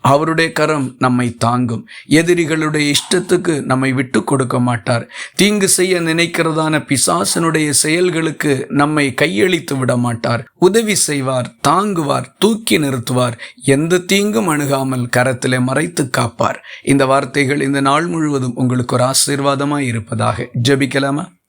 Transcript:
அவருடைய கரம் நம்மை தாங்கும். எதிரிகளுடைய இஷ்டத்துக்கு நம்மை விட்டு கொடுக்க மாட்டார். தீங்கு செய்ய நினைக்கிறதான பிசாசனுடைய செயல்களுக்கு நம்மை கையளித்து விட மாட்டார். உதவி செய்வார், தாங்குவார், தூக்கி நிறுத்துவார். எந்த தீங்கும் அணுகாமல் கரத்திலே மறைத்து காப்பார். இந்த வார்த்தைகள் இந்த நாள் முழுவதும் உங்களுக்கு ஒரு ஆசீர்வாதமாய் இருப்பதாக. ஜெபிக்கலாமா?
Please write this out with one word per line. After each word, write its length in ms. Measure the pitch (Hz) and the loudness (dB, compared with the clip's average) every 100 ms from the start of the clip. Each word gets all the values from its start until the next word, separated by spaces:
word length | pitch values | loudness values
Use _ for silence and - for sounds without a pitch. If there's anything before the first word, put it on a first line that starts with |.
அவருடைய 400 | 127 143 160 160 165 | 4 2 2 0 0
கரம் 420 | 156 151 156 131 - | 0 0 0 -4 -2
நம்மை 360 | 127 123 123 120 | 0 0 -2 0
தாங்கும். 480 | 117 123 123 113 - - - | 0 0 -2 -4 -10 -20 0
எதிரிகளுடைய 840 | 147 165 175 160 156 156 151 147 | 2 4 0 0 -2 -2 -2 0
இஷ்டத்துக்கு 720 | 139 - 180 - 180 180 151 | -2 0 -4 0 -2 0 -2
நம்மை 300 | - 131 135 | 0 0 2
விட்டு 320 | 131 127 - | -2 0 -2
கொடுக்க 360 | - 139 127 131 | 0 -2 0 0
மாட்டார். 480 | 123 117 - 117 - - - | 0 -2 -2 -4 -4 -14 -14
தீங்கு 340 | - 196 208 190 | 0 2 2 0
செய்ய 320 | - 185 180 | 2 2 0
நினைக்கிறதான 840 | 165 160 170 170 165 156 156 156 - | 0 0 0 0 0 0 0 0 0
பிசாசனுடைய 840 | 135 - 170 196 180 165 160 151 | -2 0 0 0 0 0 0 0
செயல்களுக்கு 960 | 143 156 160 180 165 160 147 151 135 139 | 0 0 2 2 0 -4 -2 0 0 0
நம்மை 460 | 143 147 151 139 - | 0 2 2 -2 0
கையளித்து 560 | 147 190 196 170 - 139 | 0 2 0 0 -2 -4
விட 180 | 127 123 | 0 0
மாட்டார். 500 | 120 117 - 117 - _ | 0 -2 -2 -4 -6 _
உதவி 360 | 180 208 214 | 4 4 0
செய்வார், 600 | 196 - 147 131 127 117 - 139 | -2 0 -2 -2 -2 -4 -2 0
தாங்குவார், 560 | 160 208 180 143 135 123 _ | 2 0 -2 -2 -2 -4 _
தூக்கி 400 | 202 226 - 190 | 0 0 0 2
நிறுத்துவார். 600 | 147 131 117 127 123 117 - - | 2 -2 -2 0 -2 -4 -14 -6
எந்த 360 | - 139 160 180 | 0 2 2 0
தீங்கும் 500 | 175 196 202 214 196 | 2 0 2 0 0
அணுகாமல் 600 | 151 143 139 131 127 120 123 | 0 0 0 0 -2 0 0
கரத்திலே 440 | 127 123 131 127 | 0 0 -2 0
மறைத்து 500 | 127 135 165 - 135 - | 0 0 -2 -4 -4 -2
காப்பார். 460 | 120 - - - - - | -4 -2 -4 -4 -12 -14
இந்த 240 | - 139 135 | 0 2 4
வார்த்தைகள் 540 | 135 135 143 135 143 | 2 0 -2 0 0
இந்த 200 | 135 139 | 0 0
நாள் 260 | 139 143 175 | 2 2 0
முழுவதும் 500 | 165 151 139 127 123 | -2 -2 -2 -2 -2
உங்களுக்கு 380 | 127 127 120 | 0 0 0
ஒரு 100 | 127 | 0
ஆசீர்வாதமாய் 840 | 123 131 - 143 139 135 139 143 135 | 0 0 0 0 0 0 -2 -2 -2
இருப்பதாக. 640 | 113 104 110 113 110 135 - 120 | -4 -6 -4 -2 -2 -6 -2 0
ஜெபிக்கலாமா? 580 | 139 135 139 139 143 180 _ | 2 2 0 -2 -4 -6 _